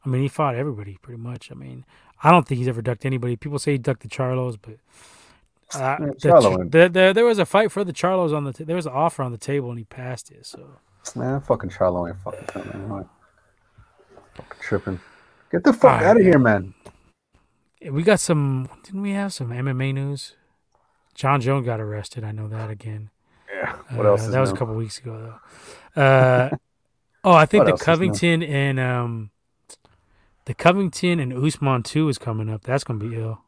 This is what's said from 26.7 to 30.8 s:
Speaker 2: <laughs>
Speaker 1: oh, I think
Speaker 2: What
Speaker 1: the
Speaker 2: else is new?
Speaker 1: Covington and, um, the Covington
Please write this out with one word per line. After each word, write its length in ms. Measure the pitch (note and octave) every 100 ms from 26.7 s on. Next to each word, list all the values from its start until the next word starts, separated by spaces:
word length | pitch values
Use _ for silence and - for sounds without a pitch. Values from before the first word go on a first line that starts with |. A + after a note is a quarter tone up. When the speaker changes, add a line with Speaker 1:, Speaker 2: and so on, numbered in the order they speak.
| _ _
Speaker 2:
<laughs> 360 | _ _ _
Speaker 1:
oh, 80 | F#3+
I 140 | E3+ D3+
think 140 | G#3
Speaker 2:
What 60 | A2
Speaker 1:
the 40 |
Speaker 2:
else 80 | F2+
is 60 | -
new? 60 |
Speaker 1:
Covington 500 | E3 F#3 G3+ E3+ E3
and, 360 | E3+ C#3 C#3 C3
um, 500 | B2+ B2 A#2+ A#2 G#2+ _ _ _ _ - _ _ _ _ _ _
the 80 | -
Covington 680 | B2+ E3+ F#3